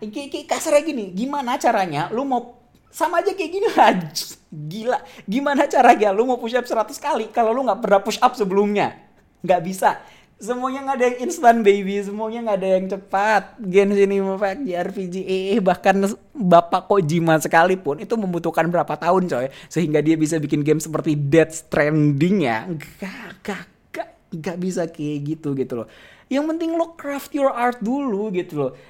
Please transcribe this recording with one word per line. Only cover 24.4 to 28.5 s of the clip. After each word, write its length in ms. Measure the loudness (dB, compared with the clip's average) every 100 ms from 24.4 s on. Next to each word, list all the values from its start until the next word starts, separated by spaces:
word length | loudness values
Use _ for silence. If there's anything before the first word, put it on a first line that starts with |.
| -8 -4
bisa 320 | -4 -4 -6
kayak 280 | -6 -6 -6 -6
gitu, 240 | -6 -4
gitu 320 | -4 -4 -6 -10
loh. 40 | -16 -20 -20 _
Yang 160 | -2 -2
penting 320 | -4 -4 -2
lo 160 | -4
craft 400 | -6 -10 -10 -8
your 160 | -2 -2
art 320 | 0 -2 -2
dulu 480 | -4 -4 -2 -4 -4
gitu 240 | -4 -4